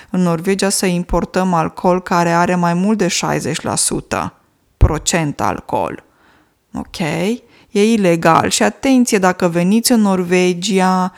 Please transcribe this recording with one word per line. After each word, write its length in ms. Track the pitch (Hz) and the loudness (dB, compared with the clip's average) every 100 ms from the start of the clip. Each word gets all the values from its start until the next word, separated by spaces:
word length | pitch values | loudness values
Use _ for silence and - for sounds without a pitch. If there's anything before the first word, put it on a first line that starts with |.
| - | -6
în 100 | 185 | 0
Norvegia 480 | 175 170 190 196 196 | 0 0 -2 -2 -2
să 180 | - 190 | 0 -2
importăm 680 | 175 175 175 165 185 185 | -2 -2 -2 -2 -2 0
alcool 480 | 170 165 - 185 180 | 0 -2 -2 0 0
care 280 | 180 175 170 | 0 0 2
are 240 | 170 175 | 2 0
mai 200 | 180 170 | 0 0
mult 240 | 170 196 214 | 0 0 0
de 100 | 175 | -2
șaizeci 520 | - 156 151 - 156 | -2 -4 -4 -4 -6
la 140 | - | -6
sută 600 | - - - - 92 80 - _ _ _ - | -4 -4 -6 -6 -6 -6 -10 _ _ _ 0
procent 640 | - 156 - 175 151 - | 0 0 -2 -2 -2 -4
alcool. 640 | 101 85 - 110 82 - - _ _ _ _ _ _ | -4 -6 -6 -4 -4 -8 -16 _ _ _ _ _ _
Ok? 240 | - - - 156 165 190 247 _ _ _ | -14 -12 -8 -6 -4 -4 -4 _ _ _
E 220 | 202 214 | 0 2
ilegal. 560 | 226 185 170 165 165 185 | 4 2 4 4 4 2
Și 140 | - | 0
atenție, 560 | 214 - 269 262 240 202 | 0 0 2 2 2 2
dacă 300 | 185 180 180 | 2 2 0
veniți 440 | 170 180 220 233 | 0 2 2 2
în 80 | 233 | 2
Norvegia, 1120 | 202 185 175 180 180 175 190 190 185 185 180 | 2 0 0 2 2 0 -2 0 2 0 -2